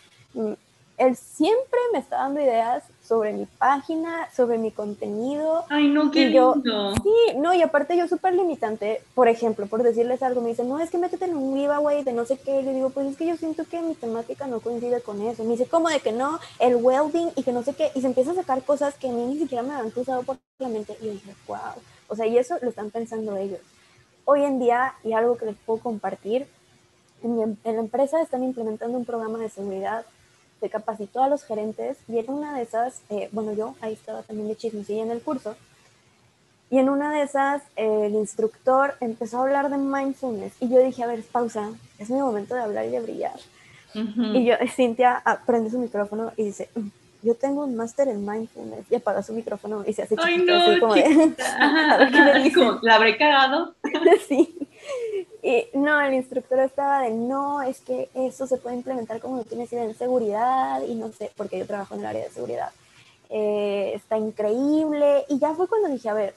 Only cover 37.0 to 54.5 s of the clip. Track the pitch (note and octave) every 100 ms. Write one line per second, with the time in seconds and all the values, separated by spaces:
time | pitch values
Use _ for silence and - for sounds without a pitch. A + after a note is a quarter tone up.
37 | D4 D4+ C#4+ C#4 C#4 C#4+ - - A3 G#3+
38 | G#3 G#3+ G#3 - A3 - - C4 C#4 C#4
39 | A#3 A3+ A3+ A#3+ C4 C#4 C#4 C#4 C#4 C#4
40 | C#4 C4+ B3+ G#3 G3 - B3 B3+ C4 B3+
41 | A#3+ A3+ A3 A#3+ A#3 A3 G#3 A3+ - -
42 | G#3 C4 C#4 G#3 G#3 B3 A3 G#3 A3+ B3
43 | A3+ - - - - _ - - - G#3+
44 | A3 G#3+ A3 A#3 A#3 A3+ A#3+ - B3 A3+
45 | B3 B3 A#3 - - A#3 A3 B3 A#3 G3+
46 | G3+ G#3+ A3+ - G#3 G3+ - A#3+ G#3 -
47 | _ _ A3 A#3 C4+ C#4 C#4+ A3+ A3+ -
48 | C4+ G#3+ G3+ A3 A3+ - A3 A3 G3 A#3+
49 | A3 G3+ G3+ A3+ A3 G#3 G#3 G#3+ G3+ G#3+
50 | - G#3+ E4+ F4 F4+ F4 F4 F4+ A3+ G#3+
51 | D4+ D4+ D#4+ - - - C#4+ D#4 D4+ A#3+
52 | C4 C#4+ C#4+ C4+ C4+ - B3 F#3+ A3+ A3
53 | A3+ A3+ D4+ C#4 C4 D4 E4+ - - D#4
54 | E4 F#4+ - C#4 E4